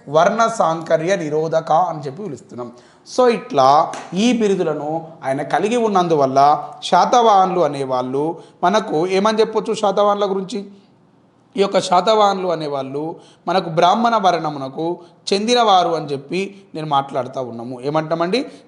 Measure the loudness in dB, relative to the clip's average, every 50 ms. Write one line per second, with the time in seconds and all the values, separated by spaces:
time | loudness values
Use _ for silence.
0 | -10 0 2 2 2 4 2 2 0 0 0 0 -2 0 -2 -4 -2 -2 -2 0
1 | 0 -2 -2 -2 -2 -4 -2 -2 -2 -2 -2 -2 0 0 0 0 0 -2 -6 -8
2 | -10 -12 -10 -10 -12 -12 -12 -14 -16 -16 -14 -14 -14 -14 -16 -20 -20 _ _ _
3 | _ -6 0 2 2 2 2 0 -4 -2 2 6 6 8 6 6 4 2 -4 -10
4 | -12 -8 -4 0 2 2 2 2 2 0 0 0 0 -2 -2 -4 -4 -6 -6 -8
5 | -8 -12 -16 -8 -6 -4 -4 -4 -4 -2 -2 0 0 0 0 0 0 2 2 0
6 | 2 2 2 2 2 2 4 4 6 6 4 2 -2 -8 -14 -14 -2 0 2 2
7 | 4 4 4 4 6 6 6 4 4 2 2 0 0 0 -2 -4 -4 -2 -2 -2
8 | -2 -2 -2 -2 -2 -4 -6 -8 -14 -20 _ _ 0 0 0 0 0 -2 -2 -2
9 | 0 0 0 2 2 2 2 2 0 0 0 -4 -4 -4 -4 -2 -2 0 2 2
10 | 2 2 2 0 -2 -2 -4 -6 -6 -8 -10 -10 -12 -12 -18 -20 _ _ _ _
11 | _ _ _ _ _ _ _ _ _ _ -4 -2 -2 0 0 -2 0 2 2 2
12 | 4 4 4 4 4 2 2 0 -2 -4 -4 -4 -4 -6 -6 -6 -6 -6 -8 -8
13 | -8 -8 -10 -14 -18 -20 _ _ _ -2 -2 -2 -2 0 0 2 4 4 4 2
14 | 2 0 2 2 2 2 2 2 -2 -6 -6 -8 -10 -10 -8 -6 -6 -6 -6 -8
15 | -12 -18 _ _ _ -4 -4 -2 0 0 2 2 4 4 4 4 4 2 0 -4
16 | -4 -6 -8 -8 -8 -6 -6 -6 -6 -6 -10 -16 -20 _ -12 -10 -4 -2 -2 -2
17 | -2 -2 -6 -6 -6 -6 -8 -10 -10 -10 -10 -12 -12 -12 -12 -8 -6 -4 -4 -4
18 | -2 -2 -4 -4 -2 -2 -2 -4 -4 -8 -12 -20 -20